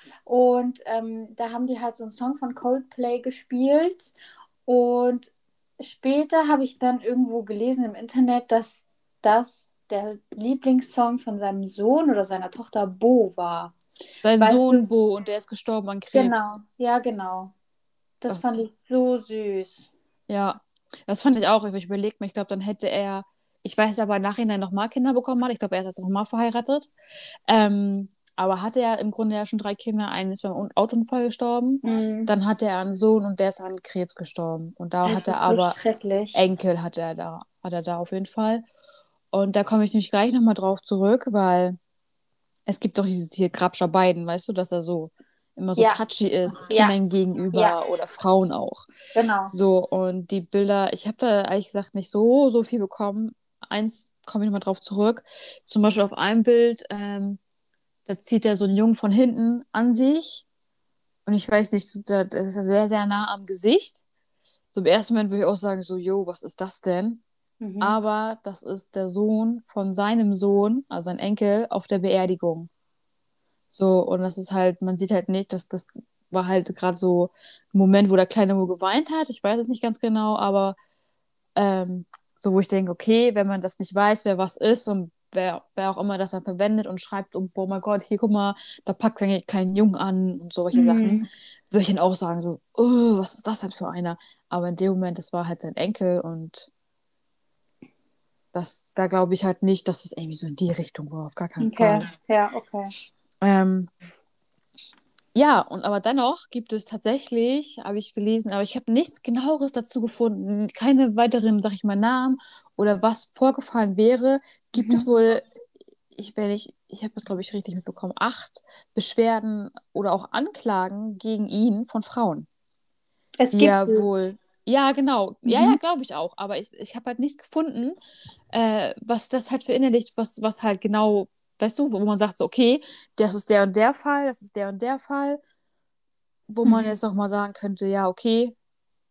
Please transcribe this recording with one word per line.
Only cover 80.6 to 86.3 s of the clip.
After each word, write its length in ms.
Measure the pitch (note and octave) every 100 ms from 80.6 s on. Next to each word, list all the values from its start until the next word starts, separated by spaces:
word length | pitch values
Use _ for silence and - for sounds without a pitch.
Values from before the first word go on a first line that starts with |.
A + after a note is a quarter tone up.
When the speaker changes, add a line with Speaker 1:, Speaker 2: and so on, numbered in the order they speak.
| G3 F#3+ _ _ _ _ _ _ _ -
Speaker 2:
ähm, 500 | G3+ F#3+ F3+ F3+ F3 - _ -
so, 180 | G3+
wo 60 | F#3+
ich 80 | F#3+
denke, 240 | F#3+ F#3
okay, 440 | E3+ - A3+ A#3+ G#3
wenn 120 | G3
man 140 | G3
das 180 | F#3 -
nicht 140 | F#3+ F#3+
weiß, 300 | G#3 G#3+ G#3
wer 120 | F#3
was 200 | F#3 -
ist 300 | A3 A#3 -
und 240 | G3 E3+ _ _
wer, 300 | F#3 F#3 E3+ _ -
wer 160 | F#3+
auch 60 | F#3+
immer 180 | G3+ G3
das 140 | F#3+